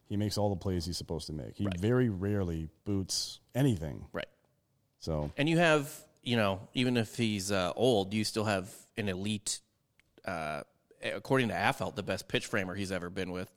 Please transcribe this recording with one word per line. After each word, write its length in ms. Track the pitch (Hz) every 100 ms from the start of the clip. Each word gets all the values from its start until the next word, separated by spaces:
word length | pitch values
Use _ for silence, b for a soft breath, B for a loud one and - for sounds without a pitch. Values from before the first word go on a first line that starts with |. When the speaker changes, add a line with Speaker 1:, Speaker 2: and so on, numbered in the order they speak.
| -
Speaker 1:
He 80 | 104
makes 200 | 104 104
all 100 | 101
the 60 | 92
plays 300 | 98 90 85
he's 120 | 82
supposed 280 | 78 80 -
to 40 |
make. 240 | 76 57 -
He 100 | 101
Speaker 2:
Right. 120 | 87
Speaker 1:
very 300 | 107 127 120
rarely 600 | 92 101 101 90 80 78 -
boots 560 | 104 101 90 - - - _
anything. 520 | 120 139 90 78 53 69
Speaker 2:
Right. 160 | 82 - _ _ _ _ _ _ _
Speaker 1:
So 320 | - 78 73 -
Speaker 2:
And 120 | 151
you 100 | 165
have, 460 | 170 151 135 - - _
you 140 | 120 117
know, 240 | 101 95 -
even 220 | 127 127 123
if 200 | 107 -
he's, 360 | 113 104 92
uh, 200 | 98 87 -
old, 360 | 123 107 95
you 100 | 110
still 200 | 104 110
have 280 | 107 98 95 - - -
an 120 | 104
elite, 520 | 92 104 104 - - _ _ _ _ _ _
uh, 380 | - 85 76 73 - _ _ -
according 460 | 120 98 - 131 117
to 60 |
Affeldt, 400 | 87 113 - 90 104
the 60 |
best 260 | 98 92 -
pitch 180 | 123 -
framer 280 | 110 92
he's 160 | 98 95
ever 180 | 92 87
been 200 | 98 90
with 180 | 90 92